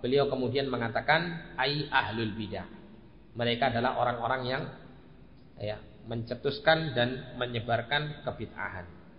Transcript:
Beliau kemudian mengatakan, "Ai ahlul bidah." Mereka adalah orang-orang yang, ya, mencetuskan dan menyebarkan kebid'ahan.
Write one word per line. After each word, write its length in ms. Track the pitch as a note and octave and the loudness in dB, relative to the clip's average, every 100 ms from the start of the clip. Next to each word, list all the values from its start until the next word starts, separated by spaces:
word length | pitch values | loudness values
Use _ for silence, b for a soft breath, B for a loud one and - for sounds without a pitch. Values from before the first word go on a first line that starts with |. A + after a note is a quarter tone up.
| B2 | 4
Beliau 240 | C#3 C3+ | 4 4
kemudian 400 | C3 B2 C3+ C#3 | 2 2 2 0
mengatakan, 840 | B2 A#2 A#2 A#2 D#3 F3 E3+ - - | 0 0 0 4 4 4 -4 -8 -2
"Ai 320 | C3+ D3 - | 0 0 2
ahlul 480 | C3+ G2+ A2+ G#2+ G#2 | 2 2 0 -2 -2
bidah." 300 | G#2 G2 F2+ - - - - - - | -6 -6 -8 -14 -18 -20 -20 -20 -16
Mereka 400 | A#2 A#2 A#2 C3+ | -2 0 4 2
adalah 240 | A#2 B2+ B2+ | 4 2 2
orang-orang 440 | B2 A#2+ A#2 C3 B2 | 2 2 0 0 0
yang, 180 | C3+ E3+ - - - - - - - - - | -2 -4 -10 -16 -20 -20 -20 -20 -20 -20 -8
ya, 240 | G#2 G#2+ - - A2 | -6 -6 -10 -18 -8
mencetuskan 880 | A#2+ A#2 A#2+ C#3+ C3+ - D#3+ D#3+ | -6 -4 -2 -2 2 4 6 4
dan 440 | B2+ A#2+ C3 - B2+ | 0 0 0 -8 -4
menyebarkan 800 | B2 A#2 A2 A#2 - D3 D3+ D3 | -2 -2 0 0 2 0 0 -4
kebid'ahan. 800 | - - G#2+ - F#2+ F#2 F2 E2 - | -6 -6 -8 -6 -8 -8 -12 -16 -20